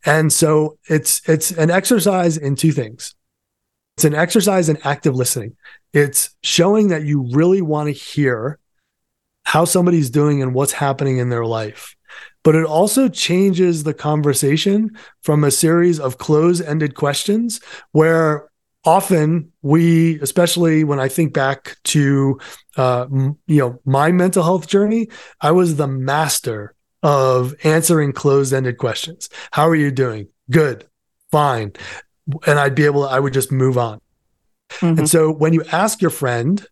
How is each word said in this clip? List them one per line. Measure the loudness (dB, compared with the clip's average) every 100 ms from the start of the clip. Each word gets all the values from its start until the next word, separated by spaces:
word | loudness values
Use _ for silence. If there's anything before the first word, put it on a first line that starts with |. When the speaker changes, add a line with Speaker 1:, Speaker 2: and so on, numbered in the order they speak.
| 2
Speaker 1:
And | 2 2
so | 2 2 2 0 -6 -4
it's, | -2 -2 -4 0
it's | 0 0
an | -2 0
exercise | 0 2 0 2 0 0 -2
in | -4 0
two | 0
things. | 0 -6 -10 -18 _ _ _ _ _ _ _ _ -2
It's | 0
an | 2
exercise | 0 2 2 0 0
in | -2
active | -2 -2 -2 -2
listening. | -4 -4 -10 -16 -20 -20 _
It's | 0 0 0 -6 _
showing | -6 0 2 4 2
that | 0
you | -2 -2 0
really | 0 2 2
want | 0 -4 -4
to |
hear | -8 -8 -2 -2 -2 -6 -10 _ _ _ _ _ _ _ _
how | -2 0 2
somebody's | 2 2 2 0
doing | 0 0 0
and | -2
what's | -2 -2
happening | -2 -4 -2 -2 -2
in | -2
their | -4 -4
life. | -6 -8 -12 -20 _ _ -20 -20 _
But | 2 2
it | 2
also | 0 2 2 0
changes | 0 -2 0 2 2 0 0
the | -4
conversation | -4 -2 0 0 0 0 0 0 0 -2 -6 -20 _
from | -2 2
a | 2
series | 2 2 2 2 0
of | -4 -8
closed-ended | 0 2 2 0 -2 -4 -4 -2
questions | -4 -2 -2 -2 -2 -8 -14 -20 -4
where | 2 4 4 2 -2 -6 _ _ _
often | 2 2 4 0 2 0 -4 _
we, | 0 2 4 4 2 0
especially | -4 0 0 2 2 2
when | 0 0
I | -2
think | 0 -2
back | 0 -2 -4 -10 -12
to, | -2 0 2 2 0 -2 -8 -20 _ -2
uh, | 0 0
m-, | -2 -2 -2 -4 0
you | 0
know, | 0 -4 -2
my | 0 2
mental | 2 2 2
health | 0 -2 0
journey, | 0 0 -2 -4 -10 -20 _
I | 0
was | 2 2 0
the | -4
master | -4 -2 -2 -2 -4 -6 -10 -12 _ _ _
of | 0 2 2 2 0 -2
answering | 0 2 2 2 0
closed-ended | -2 0 2 2 -2 -4 -4
questions. | -6 -6 -10 -14 -18 -18 -8
"How | 0 2
are | 2
you | 0
doing?" | 0 -2 -4 -12 _ -2
"Good." | 0 0 -2 -14 _ _ _ _
"Fine." | 0 0 -2 -6 -12 -18 -18 -20 _ -10 -6 0
And | 2
I'd | 2 2
be | 0
able, | 2 0
I | 0
would | 0
just | -2 -2
move | 0 0 0
on. | -4 -8 _ _ _ _ _ _ _
Speaker 2:
Mm-hmm. | -4 0 0
Speaker 1:
And | 2
so | 2 2
when | 0 0
you | 0 0
ask | -2 -2 0
your | -4
friend | -2 -4 -2 -2 -4 -6